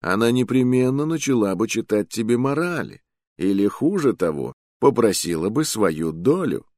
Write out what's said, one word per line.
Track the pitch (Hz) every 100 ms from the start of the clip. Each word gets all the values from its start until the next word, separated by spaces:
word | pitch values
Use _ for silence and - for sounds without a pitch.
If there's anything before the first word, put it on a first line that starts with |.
Она | 82 98 117
непременно | 123 123 127 127 127 127 135 151
начала | 160 139 127 101
бы | 92 107
читать | - - 104 104
тебе | - 110 120
морали. | 131 143 175 165 - - _ _ _ _
Или, | 92 98 101
хуже | - 147 202 143
того, | 98 87 73 64 - _ _
попросила | 139 123 110 92 87 82 87
бы | 117
свою | 156 110 98 78 80
долю. | 80 90 170 160 71 -